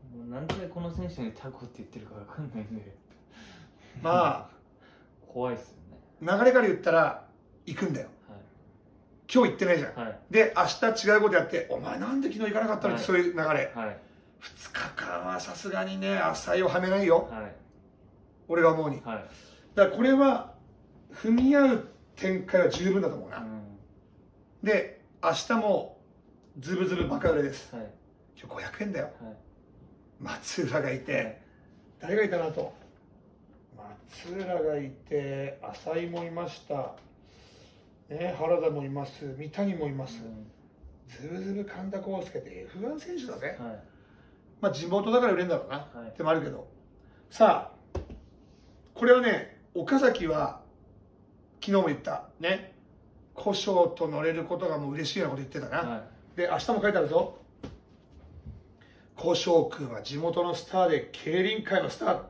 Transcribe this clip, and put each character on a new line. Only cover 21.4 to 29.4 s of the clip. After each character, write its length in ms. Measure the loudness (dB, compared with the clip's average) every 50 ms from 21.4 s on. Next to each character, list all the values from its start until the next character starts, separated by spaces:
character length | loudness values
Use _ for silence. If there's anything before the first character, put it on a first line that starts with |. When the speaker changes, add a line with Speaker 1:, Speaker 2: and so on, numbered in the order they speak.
| 6 6 8
Speaker 2:
合 180 | 8 8 6 6
う 140 | 2 -2 -8 -18 -20 -20 _ _
展 300 | -4 -2 0 0 -2 -2
開 160 | 4 4 6
は 80 | 6 6
十 220 | 2 2 0 2
分 100 | 2 2
だ 80 | 2 0
と 60 | -4
思 120 | -6 -12
う 20 | -12
な。 100 | -12 -12
Speaker 1:
う 40 | -10
ん。 340 | -10 -12 -12 -14 -16 -20 -20 -20 -20 -20 -20 _ _ _ -20 -20 -20 _ -20 -20 _ -16 -4 0
Speaker 2:
で、 380 | 2 2 2 2 -2 -10 -18 -20 _ _ _ -2
明 80 | 0
日 220 | 0 0 -2 0 0
も、 420 | 2 4 2 2 2 0 -6 -14 -20 -20 -20 -20 _ _ -20 -20 _ -20 -20 -18 -14
ズ 160 | -6 -4 -2
ブ 100 | -2 0
ズ 100 | 0 0
ブ 120 | -2 -2
バ 120 | -2 -2 0
カ 100 | 2 2
売 80 | 2
れ 60 | 2 2
で 100 | 0 -4
す。 220 | -8 -14 -14 -14
Speaker 1:
は 60 | -14
い。 40 | -14 -14 -16 -20 -20 -20 _ _ _ _ _
Speaker 2:
今 120 | -20 -18
日 80 | -14 -12
五 40 | -12
百 240 | -12 -12 -8 -8 -8
円 80 | -6
だ 80 | -4 -6
よ。 60 | -6 -8 -10 -16
Speaker 1:
は 80 | -18 -18
い。 80 | -18 -20